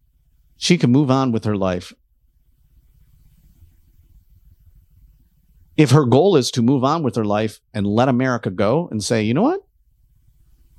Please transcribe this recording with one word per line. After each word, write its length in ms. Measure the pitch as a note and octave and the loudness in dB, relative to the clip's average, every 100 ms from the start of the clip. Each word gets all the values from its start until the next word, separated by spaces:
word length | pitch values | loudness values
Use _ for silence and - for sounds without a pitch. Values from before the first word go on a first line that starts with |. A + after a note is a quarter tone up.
| _ _ _ _ _ _ | _ _ _ _ _ _
she 220 | - F3 | 0 2
can 140 | B2+ | 2
move 180 | C3 C#3 | 2 2
on 220 | C3+ C3 | 0 0
with 120 | A2+ | -4
her 120 | G#2+ G2+ | -4 -2
life? 360 | F#2 F#2 - - _ _ _ _ _ _ _ _ _ _ _ _ _ _ _ _ - _ _ _ _ - _ _ _ _ _ _ _ _ - _ _ _ _ _ _ - | -2 -4 -8 -20 _ _ _ _ _ _ _ _ _ _ _ _ _ _ _ _ -20 _ _ _ _ -20 _ _ _ _ _ _ _ _ -20 _ _ _ _ _ _ 0
If 140 | D3 | 4
her 140 | C#3 | 4
goal 320 | B2+ B2+ F#3+ D#3+ | 4 4 4 2
is 160 | A#2+ | 0
to 100 | - | 0
move 220 | A#2 C#3 | 0 2
on 180 | C3 E3 | 0 -2
with 140 | C#3 A#2 | -2 -4
her 80 | |
life 360 | G#2 G#2 A2 - _ | -2 -2 -4 -8 _
and 120 | G#2+ G2+ | -6 -2
let 220 | G#2 C3+ | 0 0
America 420 | B2 C3 A#2+ A2 | 0 -2 -2 -4
go 380 | F#2 G#2 C#3+ F3 | -2 -2 -2 -4
and 120 | G#2+ | -8
say, 200 | G2 A2+ | -4 -2
"You 120 | G#2+ | 0
know 80 | C3 | 0
what? 200 | B3+ G4 - _ _ _ _ _ _ _ _ _ _ | 0 -2 -10 _ _ _ _ _ _ _ _ _ _